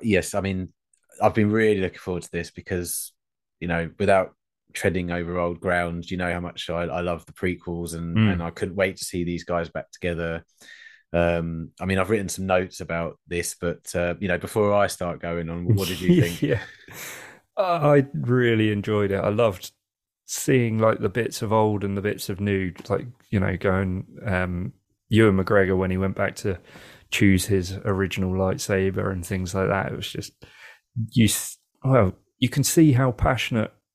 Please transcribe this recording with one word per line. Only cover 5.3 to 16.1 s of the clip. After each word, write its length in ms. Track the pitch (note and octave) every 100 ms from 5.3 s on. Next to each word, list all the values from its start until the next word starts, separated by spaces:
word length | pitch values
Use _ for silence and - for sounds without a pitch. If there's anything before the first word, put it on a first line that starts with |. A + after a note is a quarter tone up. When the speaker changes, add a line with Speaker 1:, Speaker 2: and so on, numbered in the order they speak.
| F2+
Speaker 1:
old 220 | F2 F2
ground, 500 | F#2+ F2 F2 E2+ E2+
you 60 | F2+
know 160 | F2
how 80 | F2
much 280 | F2 - -
I, 120 | E2+
I 160 | F2 F2+
love 220 | F2 E2+ -
the 60 |
prequels 640 | - F#2 F2 - E2+ E2+
and, 220 | E2 E2+ G#2+
Speaker 2:
Mm. 160 | G#2+
Speaker 1:
and 100 | F2+
I 80 | E2+
couldn't 240 | - G2 F#2
wait 200 | F#2+ F#2
to 80 |
see 180 | - F#2
these 200 | F2 E2+
guys 240 | - F2 E2
back 200 | - -
together. 520 | - F2+ E2+ E2+ E2 - _ - - - - _
Um, 580 | E2+ E2+ E2+ E2 E2 E2 -
I 60 | F2+
mean, 120 | F#2+
I've 120 | F#2
written 180 | A2 F#2
some 180 | - F#2+
notes 340 | F#2 F#2 -
about 380 | E2 E2+ E2+ - -
this, 280 | F2 E2+ -
but, 360 | F2 E2 -
uh, 200 | F2+ F2 E2+
you 80 | F#2+
know, 100 | F2
before 360 | G2 A2 G#2
I 140 | G2+ G2
start 320 | - F2 E2
going 280 | E2+ E2+ E2
on, 160 | E2+ F2
what 140 | G2+ F2+
did 120 | E2+
you 200 | F2+